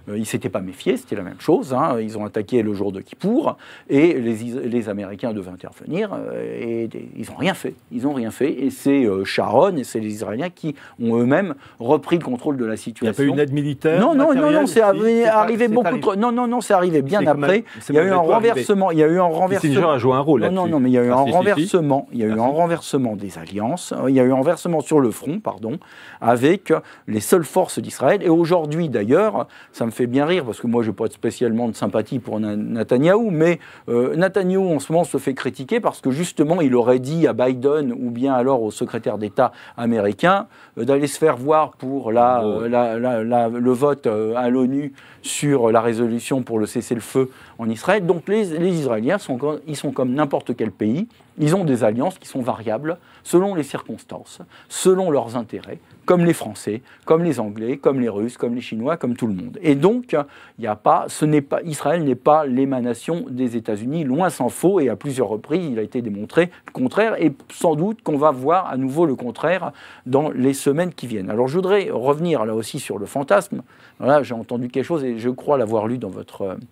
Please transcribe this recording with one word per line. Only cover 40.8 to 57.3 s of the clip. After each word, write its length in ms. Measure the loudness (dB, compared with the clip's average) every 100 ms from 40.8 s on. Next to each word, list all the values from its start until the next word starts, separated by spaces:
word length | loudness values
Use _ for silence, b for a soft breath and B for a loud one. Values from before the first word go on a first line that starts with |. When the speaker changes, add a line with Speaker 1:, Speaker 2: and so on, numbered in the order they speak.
Speaker 1:
d'aller 220 | 0 2 0
se 120 | 0
faire 180 | 0 0
voir 340 | 2 2 2
pour 380 | -4 -8 -6 0
la, 320 | 4 4 4
Speaker 2:
Oh. 180 | 0 -2
Speaker 1:
euh, 60 | 0
la, 300 | 0 0 0
la, 240 | -2 -2
la, 260 | 0 2 2
le 220 | 0 0
vote, 360 | 2 2 0 -2
euh, 260 | 0 -2 -2
à 120 | 0
l'onu 420 | 2 2 0 -6 B B B
sur 480 | -10 -4 0 2 4
la 100 | 4
résolution 640 | 2 0 -2 -2 -4 -4
pour 160 | -2 -2
le 80 | -2
cessez-le-feu 640 | -4 -4 -6 -2 -2 -2 B B B
en 100 | -6
Israël. 360 | -4 0 0 2
Donc 220 | -2 0
les, 160 | 0
les 360 | 0 0 0 0
Israéliens 380 | 0 0 0 -2
sont 180 | -4 -4
comme, 220 | -4 -4 -8
ils 100 | -6
sont 160 | -6
comme 200 | -2 -2
n'importe 400 | 0 0 -2 -4 -4
quel 140 | -4
pays. 380 | -2 -2 -2 -4 b b -2
Ils 160 | 0
ont 100 | 2
des 200 | 2 2
alliances 340 | 2 0 -4 -6
qui 100 | -10
sont 120 | -6
variables 560 | -6 -6 -4 -6 -6 -8 b b
selon 320 | 0 2 2
les 80 | -2
circonstances, 760 | -6 -8 -10 -14 -12 -16 -16 -20 -20 B B
selon 400 | 0 2 4 2
leurs 260 | 0 0 -6
intérêts, 440 | -8 -12 -12 -18 b b 2
comme 180 | 4
les 80 | 4
Français, 480 | 2 -4 -8 -6 -6 b b
comme 200 | 2 2
les 160 | 4